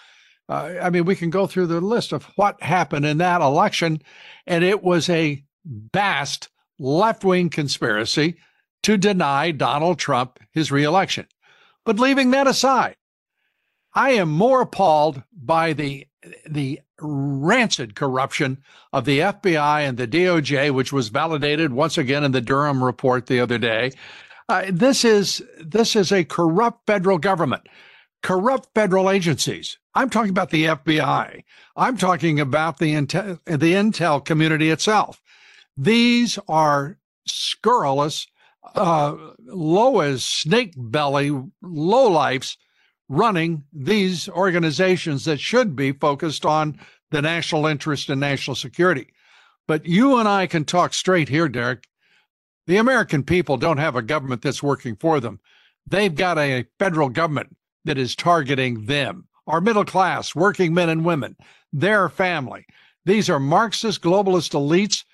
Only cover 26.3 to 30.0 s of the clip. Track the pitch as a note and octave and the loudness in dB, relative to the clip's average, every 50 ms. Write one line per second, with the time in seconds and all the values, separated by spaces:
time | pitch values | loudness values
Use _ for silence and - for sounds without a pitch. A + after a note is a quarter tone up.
26.3 | - - E3+ D#3+ D#3+ G3 A#3 A#3 A#3 _ _ - G#3 G3+ E3+ G3 F#3+ D#3+ C#3 G3+ | 0 0 2 2 2 2 2 0 -2 _ _ -2 0 0 2 2 0 2 2 0
27.3 | F#3+ E3 E3+ C3 G#2 - - - - - - - - - _ _ _ _ - - | 0 0 0 -2 -2 -4 -6 -12 -20 -20 -20 -20 -20 -20 _ _ _ _ -4 -2
28.3 | F#3 F#3 F#3+ B3+ C4+ B3 - _ - A3 G#3+ F#3+ F#3+ F#3+ F#3 F#3+ G3 G3 E3 E3+ | -2 0 0 0 0 -2 -4 _ -2 0 2 2 2 2 2 2 2 2 0 0
29.3 | C#3 - - C#3 G2+ E2+ - - - - _ _ - G#3 | -2 -2 -2 -4 -6 -6 -8 -14 -16 -18 _ _ -2 -2